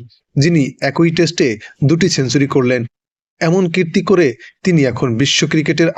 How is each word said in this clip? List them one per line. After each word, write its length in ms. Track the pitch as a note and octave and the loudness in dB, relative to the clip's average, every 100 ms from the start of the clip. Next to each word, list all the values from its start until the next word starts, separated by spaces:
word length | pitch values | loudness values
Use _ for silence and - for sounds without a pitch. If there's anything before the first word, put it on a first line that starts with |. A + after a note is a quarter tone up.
| A#2+ _ _ - | -14 _ _ -2
যিনি 260 | D3 E3+ B2+ - C#3+ | 0 2 -2 -4 -4
একই 220 | C3+ E3+ | 0 0
টেস্টে 380 | E3 E3 E3+ C#3+ G#2 - - | 2 -2 0 -2 -2 -10 -4
দুটি 260 | C#3 E3 F#3+ | 0 2 0
সেঞ্চুরি 400 | - C3 C#3+ C#3 | 0 -2 0 0
করলেন। 280 | C#3+ B2 B2+ A#2+ - _ _ _ _ | 0 0 -2 -4 -12 _ _ _ _
এমন 220 | E3 F3+ F3+ | 0 0 0
কীর্তি 260 | F3 E3 G3 | -2 -2 -2
করে 260 | E3+ F#3 D3+ A#2 - _ | 0 2 2 -2 -12 _
তিনি 180 | - E3+ | 0 2
এখন 240 | C3 A#2 C3+ A2+ | 2 0 -2 0
বিশ্ব 200 | C#3 - D3+ | 0 0 0
ক্রিকেটের 400 | D#3+ D#3+ D#3+ E3+ | 0 -2 0 0